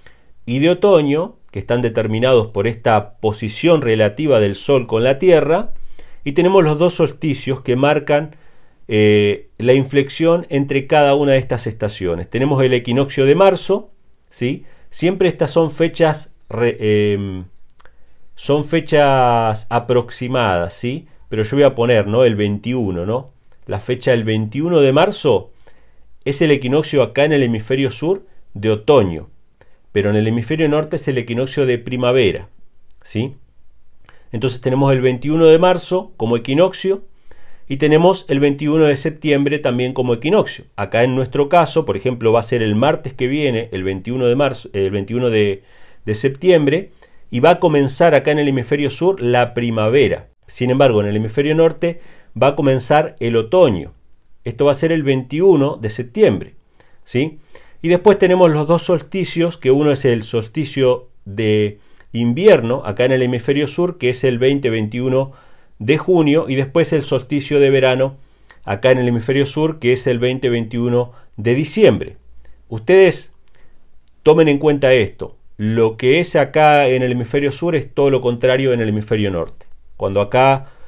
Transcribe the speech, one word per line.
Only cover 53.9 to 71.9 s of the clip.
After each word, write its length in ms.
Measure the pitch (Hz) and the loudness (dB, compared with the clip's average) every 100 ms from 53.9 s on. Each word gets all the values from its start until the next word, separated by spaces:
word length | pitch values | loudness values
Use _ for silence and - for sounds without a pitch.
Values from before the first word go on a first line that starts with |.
| - - - _ - | -18 -20 -20 _ -16
Esto 220 | 117 113 143 | -10 -2 0
va 60 | |
a 40 | 143 | 0
ser 160 | 165 | 0
el 120 | 165 | -2
veintiuno 720 | 139 135 127 151 190 156 139 - | 0 -2 -2 0 4 4 2 -2
de 120 | 110 | -8
septiembre, 640 | 117 123 214 196 95 - - _ _ - - | -8 -8 2 2 2 -6 -18 _ _ -20 -20
¿sí? 360 | - 123 156 156 - - - - | -6 -4 -4 -6 -20 -20 -20 -8
Y 60 | 165 | 0
después 320 | 175 208 202 | 4 4 4
tenemos 320 | 180 185 170 | 4 6 4
los 160 | 151 147 | 4 0
dos 160 | 170 | -2
solsticios, 720 | - 165 - 190 175 165 170 165 | 0 -2 -2 -6 -6 -2 -4 -2
que 140 | 131 | 0
uno 200 | 131 151 | 2 2
es 120 | 143 | 0
el 200 | 135 117 | 0 0
solsticio 840 | 107 117 110 156 143 135 127 123 - - | -2 -6 -6 -6 -6 -2 0 0 -6 -20
de 560 | - 101 107 107 104 98 - - - | -14 -4 0 0 0 -6 -20 -20 -12
invierno, 720 | 117 120 120 208 160 113 127 | -4 -2 2 4 4 2 -4
acá 220 | - 101 127 | -4 -2 0
en 60 | |
el 100 | 131 | 2
hemisferio 460 | 127 123 107 139 143 | 0 -2 -2 -2 -2
sur, 300 | - 180 175 | -2 -4 -2
que 120 | 123 | -2
es 140 | 123 | 0
el 160 | 135 120 | 0 2
veinte 300 | 131 143 135 | 0 0 -2
veintiuno 640 | 113 107 123 127 131 139 - - - - - | -2 -4 -4 -2 -2 -2 -8 -20 -20 -20 -8
de 160 | 113 151 | -2 0
junio 480 | - 180 151 151 127 | 2 2 4 2 0
y 80 | 135 | -2
después 380 | 135 170 156 | -2 0 0
el 80 | 160 | 0
solsticio 580 | 139 131 - 143 139 147 | -2 -4 -2 -6 0 2
de 120 | 139 | 4
verano 440 | 135 131 127 135 135 - _ - - | 4 2 2 -2 -4 -20 _ -20 -16
acá 280 | - 101 127 | -8 0 2
en 80 | 127 | 2
el 80 | 123 | 2
hemisferio 400 | 117 113 135 135 | 0 0 0 0
sur, 320 | 151 156 156 | -2 -4 -2
que 120 | 120 | 0
es 140 | 123 135 | 0 0
el 140 | 123 | 0
veinte 280 | 123 127 127 | -2 -2 -2
veintiuno 640 | 120 113 120 120 120 120 - - - | -2 -4 -4 -2 0 -2 -8 -20 -6
de 180 | 107 131 | -2 0
diciembre. 640 | 156 214 190 | -2 4 4